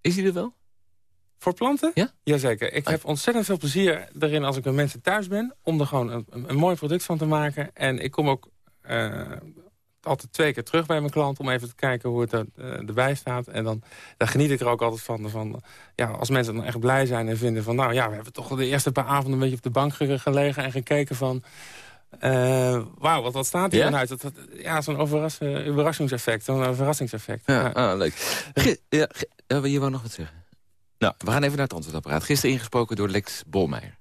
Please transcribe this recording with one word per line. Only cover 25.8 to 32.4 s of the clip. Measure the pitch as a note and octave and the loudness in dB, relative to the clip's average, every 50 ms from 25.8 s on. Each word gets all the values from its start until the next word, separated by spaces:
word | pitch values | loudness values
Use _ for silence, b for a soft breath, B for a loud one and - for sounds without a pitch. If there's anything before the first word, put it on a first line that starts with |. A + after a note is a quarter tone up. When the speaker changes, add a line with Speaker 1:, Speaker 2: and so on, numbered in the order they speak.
| D3 D#3+ D#3 - D3+ C3 B2+ A#2 - - A2+ A2 - | 2 2 2 0 0 0 0 -2 0 0 0 0 0
Speaker 2:
zo'n, | - C3 C3 C3 | 0 0 2 2
eh, | B2+ B2+ | 0 0
verrassingseffect. | B2+ C3+ C#3+ D3+ - C3+ A#2 - G#2+ - - G#2+ G#2+ - | 0 0 0 0 0 -2 -4 -6 -8 -6 -8 -8 -4 2
Speaker 1:
Ja, | - C3+ A#2 | 2 4 4
Speaker 2:
Ja. | - - | 4 2
Speaker 1:
ah, | - - B2+ G#2 F#2 | 2 2 2 2 2
leuk. | G2 F2+ D2+ - B B B B B B B B | 2 2 0 0 B B B B B B B B
Gi-, | C#3+ C#3 C4 - - _ _ | 4 4 4 4 2 _ _
ja, | - D3+ D3+ - | 2 2 2 0
gi-, | - - - - _ - _ | -2 -10 -12 -12 _ -20 _
ja, | _ B2+ C#3+ C3+ | _ 0 0 2
je | C#3 C#3+ C#3 | 2 2 2
wou | C3+ C#3 | 0 0
nog | C3 C3 | -2 -4
wat | A#2 A#2 | -8 -10
zeggen. | - - E2 D2+ - E2 - _ - _ _ _ _ _ _ _ _ _ | -10 -10 -12 -12 -14 -20 -20 _ -20 _ _ _ _ _ _ _ _ _
Nou, | A2 G2 - | 0 0 0
we | _ - F#2 | _ -2 0
gaan | A#2 C#3+ C#3+ | 0 2 2
even | C#3 C#3+ | 0 0
naar | C#3+ C#3 | 0 -2
het | B2+ - | -2 -4
antwoordapparaat. | E2+ D2 D#2 D2+ D#2 D2 C#2+ D2 D#2+ - | -8 -8 -6 -8 -8 -4 -2 -2 -2 0
Gisteren | - D3 C#3 | 0 0 2